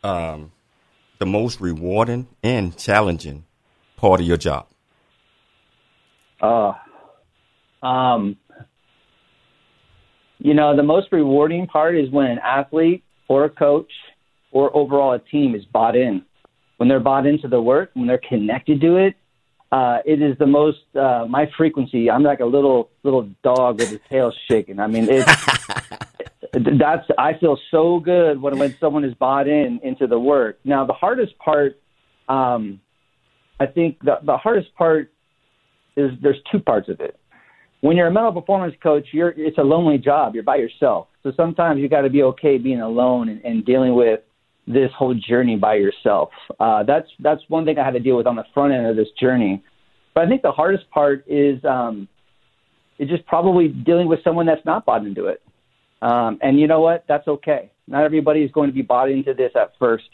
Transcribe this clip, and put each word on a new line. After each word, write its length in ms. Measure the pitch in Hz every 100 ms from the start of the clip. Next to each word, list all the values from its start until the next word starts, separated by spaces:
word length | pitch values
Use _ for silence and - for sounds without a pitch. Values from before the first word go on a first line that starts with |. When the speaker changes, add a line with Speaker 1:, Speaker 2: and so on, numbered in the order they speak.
Speaker 1:
um, 480 | 98 90 82 78 78 _ _ _ _ _ _ _
the 80 | 92
most 340 | 104 117 -
rewarding 640 | 90 80 87 101 117 120 127 _
and 340 | 113 123 92 82
challenging 720 | - 104 104 82 78 71 78 _ _ _ _ -
part 220 | 104 92
of 60 | 87
your 120 | 85
job? 300 | 80 69 - _ _ _ _ _ _ _ _ _ _ _ _ _ _ _ _ _
Speaker 2:
Uh, 320 | 107 117 104 - - - - _ _ _ _ _ _ _
um, 520 | 123 127 127 117 101 101 _ - - _ _ _ _ _ _ _ _ _ _ _ _ _ _ _ _ _
you 160 | 143 151
know, 200 | 147 143
the 80 |
most 280 | 147 170 190
rewarding 560 | 180 143 139 156 170 180
part 280 | 156 160 175
is 140 | 135
when 160 | 143 131
an 140 | 120
athlete 640 | 117 135 139 156 165 180 _ _ _
or 180 | 135 147
a 40 |
coach 420 | - 147 147 156 - - _ _ _ _
or 240 | 131 139 151
overall 380 | 139 143 135
a 60 | 123
team 340 | _ 147 139
is 100 | 110 -
bought 300 | 113 113 120
in. 300 | 127 95 _ _ _ _ _ _
When 120 | 123
they're 100 | 135
bought 280 | 117 135 135
into 200 | 151 139
the 140 | 123
work, 300 | 117 139 190
when 140 | 127 120
they're 120 | 127 -
connected 540 | 120 104 127 - 147
to 160 | 160 180
it, 180 | 196 190 _ _ _ _ _
uh, 280 | 131 123 120
it 160 | - 151
is 160 | 147 135
the 80 | 143
most, 320 | 143 151 143 _ 139
uh, 260 | 135 120 117
my 160 | 131 151 -
frequency, 540 | 160 156 120 123 117
I'm 140 | 120
like 160 | 143 139
a 60 | 120
little, 440 | 139 139 127 113 _
little 260 | 139 131 104 98
dog 360 | 127 127 123 110
with 120 | 113
his 80 | 107 _
tail 240 | 131 120 - -
shaking. 300 | 113 98 98
I 80 | 107
mean, 200 | 113 113
it's, 200 | 131 143 147 - 127 - - - - - - - _ -
<laughs> 260 | 135 113 143
that's, 260 | 151 160 - -
I 180 | 143 160
feel 200 | 165 135 -
so 300 | 160 165 175
good 420 | 170 180 165 139
when, 160 | 139 135
when 180 | 139 -
someone 260 | 160 151 139
is 80 |
bought 340 | 117 131 139 139
in 320 | 151 131 120
into 240 | 131 127 123
the 100 | 117
work. 400 | 127 143 113 -
Now, 240 | 131 139 127
the 60 |
hardest 440 | - 185 254 208 _
part, 420 | - 151 139 - _ _ _ _ -
um, 540 | 135 127 120 107 98 _ _ _ _ _ _ _ -
I 80 | 135
think 320 | 170 165 -
the, 160 | 135 -
the 140 | 147 131
hardest 360 | 214 226 -
part 400 | - 165 156 139 _ _ _ _ _ _ _ _ -
is 140 | 139 127
there's 200 | 143 139 -
two 80 | 196
parts 300 | - 110 -
of 100 | 85
it. 200 | - _ _ _ _ _ _ _
When 140 | 143 175
you're 120 | 170
a 40 |
mental 220 | 196 226
performance 420 | 175 - 196 180 -
coach, 240 | 165 147 139
you're, 180 | 151 175
it's 300 | 165 156 156
a 40 |
lonely 360 | 139 160 165 139
job. 340 | 143 147 127
You're 100 | 113
by 120 | 104 135
yourself. 540 | 113 - 139 92 - _
So 100 | 139 131
sometimes 420 | 165 160 170 143
you 80 | 139
gotta 220 | 151 139
be 140 | 139
okay 340 | 131 131 156 135
being 240 | 127 123
alone 480 | 113 117 127 123 113
and, 160 | 107 120
and 180 | 113
dealing 300 | 107 131 127
with 280 | 123 117 110 _ _ _ _ -
this 240 | 120 127 -
whole 200 | 131 120
journey 400 | 107 120 123 107
by 180 | 107
yourself. 560 | 107 101 - 117 101 69 - - -
Uh, 240 | 113 107
that's, 240 | 107 151 - -
that's 220 | 151 151 _
one 180 | 160 160
thing 140 | 147
I 40 |
had 100 | 135
to 60 | 127
deal 160 | 127 123
with 120 | 123
on 80 | 117
the 100 | -
front 180 | - 143
end 140 | 127 113
of 100 | 110
this 120 | 107 -
journey. 440 | 127 127 104 98 _ _ _ _ _
But 120 | - 170
I 40 |
think 140 | 262
the 80 | 165
hardest 360 | 143 170 190 -
part 340 | 151 143 139 -
is, 380 | 147 143 135 143
um, 420 | 127 120 107 101 _ _ _ _ _ _ _ _ -
it's 100 | 139
just 160 | 170 -
probably 440 | 165 185 180 160
dealing 380 | 131 123 170 175
with 120 | 160
someone 220 | 180 170 165
that's 180 | 156
not 220 | - 170 -
bought 180 | 113
into 220 | 104 95 92
it. 160 | - _ _ _ _ _ _
Um, 340 | 117 120 117 107
and 180 | 135 139
you 80 | 151
know 120 | 160
what? 260 | 165 170 -
That's 200 | 147 156
okay. 440 | 143 - 143 98 _ -
Not 160 | 135
everybody 400 | 151 156 151 151
is 80 | 143
going 180 | 156 143
to 40 |
be 100 | 131
bought 260 | 120 123 131
into 240 | 135 135
this 180 | 131 127 123
at 180 | 104 _
first. 260 | 123 113 -